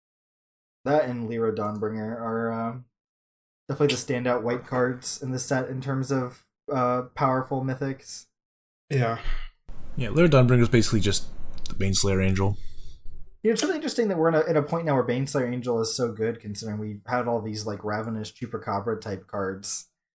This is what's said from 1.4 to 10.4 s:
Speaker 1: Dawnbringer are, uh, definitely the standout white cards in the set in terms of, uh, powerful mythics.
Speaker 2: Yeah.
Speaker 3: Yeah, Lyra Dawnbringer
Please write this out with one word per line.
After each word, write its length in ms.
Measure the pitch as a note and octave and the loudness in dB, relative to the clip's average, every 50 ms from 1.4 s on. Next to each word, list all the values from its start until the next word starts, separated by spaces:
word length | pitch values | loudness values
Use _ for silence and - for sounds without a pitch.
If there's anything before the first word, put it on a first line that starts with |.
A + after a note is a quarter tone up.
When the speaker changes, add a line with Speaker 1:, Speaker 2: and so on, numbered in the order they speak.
| A2+ A2 G2+ | 0 0 0
Speaker 1:
Dawnbringer 640 | G#2+ G#2 G#2 G#2+ G#2 A2 G#2+ A2 A2 G#2+ A2 A#2 A#2 | -2 -2 -4 -4 -4 -4 -4 -4 -6 -6 -6 -8 -8
are, 340 | A#2 A2+ A2+ A2+ A#2 A2+ | -6 -4 -4 -2 -2 -4
uh, 240 | A2+ A2+ A2+ A#2 A#2+ B2+ B2+ _ _ _ _ _ _ _ _ _ _ _ _ _ _ _ _ - | -4 -4 -4 -6 -6 -10 -14 _ _ _ _ _ _ _ _ _ _ _ _ _ _ _ _ -8
definitely 260 | C3+ - D3+ C#3+ C3+ | -2 0 2 2 2
the 60 | B2 | 0
standout 400 | - - C3 B2 B2 B2+ B2 A#2+ | -2 -4 -4 -2 0 0 0 0
white 240 | A2 A#2+ A#2+ B2 B2 | 0 -2 -4 -4 -4
cards 540 | - C3 B2+ B2 B2 B2+ B2 - - - - | -4 -2 0 0 0 -2 -4 -6 -8 -8 -6
in 80 | C#3 C3 | -6 -6
the 80 | B2+ B2+ | -6 -6
set 300 | B2+ - - C3 B2+ - | -2 -2 -2 -2 -2 -4
in 120 | C3 C3 | -6 -6
terms 300 | C3 C3+ C#3 C3+ C3 C3 | -4 -2 -2 -2 -2 -2
of, 340 | C#3 C3 B2+ B2 - - _ _ _ _ _ - | -2 -2 -2 -4 -8 -14 _ _ _ _ _ -4
uh, 300 | D3 C3 B2 B2 B2 B2 B2 B2+ - | -2 0 2 2 2 0 -2 -6 -4
powerful 480 | - D3+ C3+ C3 C3 B2+ - C#3+ C3+ | 0 0 2 2 0 0 -2 -4 -2
mythics. 640 | B2+ C3 C3 C3 C#3+ C3+ C3+ - - - - - - _ _ _ _ _ _ _ _ _ _ _ _ _ | -2 -4 -4 -4 -4 -6 -6 -8 -12 -14 -16 -16 -16 _ _ _ _ _ _ _ _ _ _ _ _ _
Speaker 2:
Yeah. 300 | D3 C3 B2 A2+ A2+ A#2 - - - - - - - _ _ - - - - - - | 0 2 2 2 0 0 0 0 0 0 -2 -6 -12 _ _ -8 -6 -6 -4 -4 -4
Speaker 3:
Yeah, 140 | - B2+ G#2+ | -2 -2 0
Lyra 180 | G#2 D#3 F3 F3 | 4 6 6 8
Dawnbringer 340 | D3 C3 | 8 8